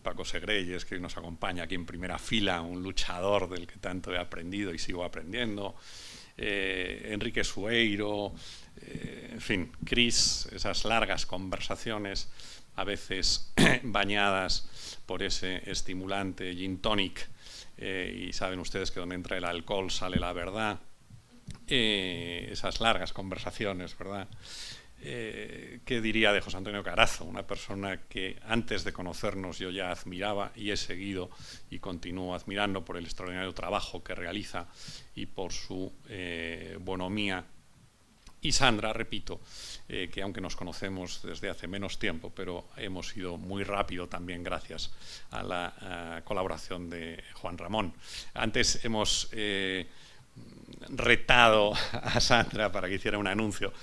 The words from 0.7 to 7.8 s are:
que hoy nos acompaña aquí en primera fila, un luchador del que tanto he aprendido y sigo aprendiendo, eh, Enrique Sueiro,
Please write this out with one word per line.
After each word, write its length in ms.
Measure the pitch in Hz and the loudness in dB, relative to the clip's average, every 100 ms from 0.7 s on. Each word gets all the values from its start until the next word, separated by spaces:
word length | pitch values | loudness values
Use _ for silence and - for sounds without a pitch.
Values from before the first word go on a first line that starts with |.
| 90 - | -2 -2
que 100 | 90 | -4
hoy 60 | |
nos 160 | 87 - | -4 -6
acompaña 460 | 85 85 101 90 | -6 -4 -2 -2
aquí 120 | 82 92 | -2 -2
en 100 | 85 | -2
primera 320 | 87 90 82 | -4 -4 -4
fila, 440 | - 117 98 87 | 2 4 4 2
un 200 | 85 90 | 0 -4
luchador 680 | 92 92 - 90 95 101 92 | -2 2 2 2 4 4 4
del 180 | 90 87 | -2 -6
que 100 | - | -8
tanto 340 | 98 92 92 | -4 -4 -2
he 40 | 90 | -2
aprendido 560 | 87 87 85 101 101 | -2 -4 -4 -2 -2
y 60 | 82 | 0
sigo 240 | - 90 | -2 0
aprendiendo, 720 | 87 - 80 113 117 101 98 - - - - - - - | -2 -4 -6 -2 -2 -2 -4 -8 -12 -14 -14 -14 -14 -6
eh, 720 | 113 101 95 95 92 104 107 | -2 0 2 0 -2 -4 -4
Enrique 320 | 107 113 113 | -2 0 2
Sueiro, 880 | 101 - 101 117 | 2 0 2 4